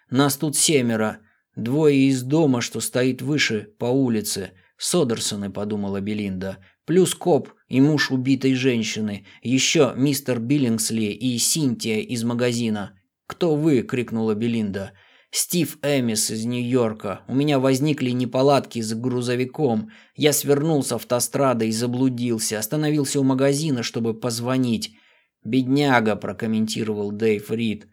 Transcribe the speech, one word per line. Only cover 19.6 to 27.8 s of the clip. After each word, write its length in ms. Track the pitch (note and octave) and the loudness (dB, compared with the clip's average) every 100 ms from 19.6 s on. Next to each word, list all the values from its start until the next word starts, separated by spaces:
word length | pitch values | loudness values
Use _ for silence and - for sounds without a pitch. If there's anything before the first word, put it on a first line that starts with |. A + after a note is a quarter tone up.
| D3 A2 G#2+ - - - | 0 0 -2 -12 -20 0
Я 160 | D3 | 0
свернул 500 | C#3 C3+ C#3+ D#3 D#3 | 2 2 2 2 0
с 100 | B2+ | 0
автострады 760 | A#2+ - B2 - C3+ C#3 A#2 A2+ | -4 -2 -2 0 0 2 2 0
и 40 | |
заблудился. 840 | A2 B2 B2 C3 A#2+ A#2+ A2+ A2 G#2+ | 0 -2 0 0 0 -2 -2 -2 -4
Остановился 640 | G#2+ D3+ D3+ D3+ C3+ D3 | -4 -2 0 0 0 0
у 40 | |
магазина, 600 | C3+ C3 C3+ C#3+ D#3+ B2+ | 2 2 2 2 0 -2
чтобы 300 | A2+ B2+ A2+ | -4 -2 -2
позвонить». 800 | A2 B2+ A#2 A#2+ C3 B2+ A2 - - _ _ _ _ G#2 | -2 -4 -4 -2 0 2 0 -4 -14 _ _ _ _ -2
«Бедняга», 720 | C3 B2+ C#3 C#3+ B2 A2 G2+ | -2 2 2 4 4 4 0
прокомментировал 960 | G#2 F#2 A2+ A2 A2 A#2 A2 G#2 G#2 | -4 -6 -2 0 -2 -2 -4 -4 -6
Дэйв 380 | G#2 A2+ G#2 - | 0 0 0 -2
Рид. 360 | A#2 A2+ G#2 | -4 -2 -4